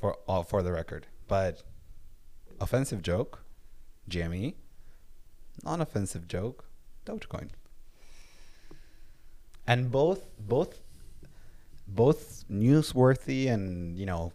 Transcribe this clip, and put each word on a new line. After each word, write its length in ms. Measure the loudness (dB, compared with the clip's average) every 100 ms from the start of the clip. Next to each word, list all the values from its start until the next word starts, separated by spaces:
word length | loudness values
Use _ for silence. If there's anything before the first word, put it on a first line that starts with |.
for, 180 | -2 -2 0
uh, 140 | 0
for 200 | 2 2
the 100 | 2
record, 340 | 0 -2 -8 -10 -12 0
but 340 | 2 2 0 -8 -16 -14 -14 -14 -14 -16 -16 -14 -6
offensive 420 | 0 2 2 0
joke, 420 | 2 2 0 -6 -14 -16 -14 -14 -14 -14 -6
G 140 | -2
M 120 | 0
E, 220 | 0 -2 -4 -12 -16 -16 -16 -16 -16 -16 -16 -14 -10
non-offensive 640 | -4 -2 0 0 -2 -4 -4
joke, 360 | -4 -4 -6 -14 -16 -14 -12 -8
Dogecoin. 440 | -8 -8 -8 -8 -12 -14 -16 -16 -16 -16 -14 -16 -16 -16 -16 -16 -16 -16 -16 -16 -16 -16 -16 -16 -4 2
And 240 | 4 6
both, 360 | 6 6 4 -2 -10
both, 420 | 2 2 2 -2 -14 -14 -14 -14 -14 -16 -16 -16 -16 -14 -2
both 580 | 6 6 6 0 -14 -4
newsworthy 1000 | 4 8 8 6 8 8 8 2 2 4
and, 480 | 4 2 -2 -4 -2
you 80 |
know, 280 | -2 0 -2